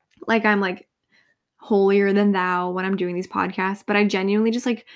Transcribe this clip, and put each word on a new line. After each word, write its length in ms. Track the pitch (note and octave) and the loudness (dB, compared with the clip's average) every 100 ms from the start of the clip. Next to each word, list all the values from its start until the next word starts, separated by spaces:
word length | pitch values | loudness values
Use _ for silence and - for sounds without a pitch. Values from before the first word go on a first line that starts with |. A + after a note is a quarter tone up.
| _ _ - | _ _ -2
like 180 | A3+ G#3+ | 0 2
I'm, 160 | G3+ | 2
like, 260 | F#3+ - - _ _ _ _ _ _ _ | 0 -4 -14 _ _ _ _ _ _ _
holier 560 | - G3+ G3 G3+ G3 | -2 2 4 4 2
than 180 | G3+ G#3 | 2 2
thou 400 | F#3+ F3+ F3+ F3+ | 2 0 -2 -2
when 140 | F#3 F#3 | -4 -2
I'm 100 | F#3+ | -2
doing 200 | F3+ F3 | -4 -6
these 120 | F#3 | -6
podcasts, 560 | G3 F3+ F#3+ F#3+ G3+ - | -4 -4 -2 -4 -4 -2
but 100 | G3+ | 0
I 100 | G#3 | 0
genuinely 460 | G3 F#3+ G#3 A3+ | 0 0 0 0
just, 140 | A#3+ B3 | 0 -2
like, 200 | A3+ - | -4 -8